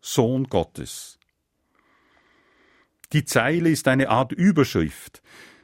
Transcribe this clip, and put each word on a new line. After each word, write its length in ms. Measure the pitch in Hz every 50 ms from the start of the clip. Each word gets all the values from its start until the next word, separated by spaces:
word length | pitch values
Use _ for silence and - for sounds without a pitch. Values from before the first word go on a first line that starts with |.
Sohn 440 | - - - 139 120 117 131 131 135
Gottes.“ 760 | - - 92 80 - - - 65 - - - - - - _ _ _ _ _ _ _ _ _ _ _ _ _ _ _ _ _ _ _ _ _ _ _ _ _ _ _ _ _ _ _ _ _ _ _ _ _ _ -
Die 120 | - 151 147
Zeile 460 | - - 131 113 135 160 170 170 165
ist 180 | 156 - - 135
eine 220 | 131 131 135 -
Art 220 | 110 123 131 120
Überschrift. 880 | - - 175 190 - 151 131 - - 92 82 76 - - - - - - _ _ - - - - - _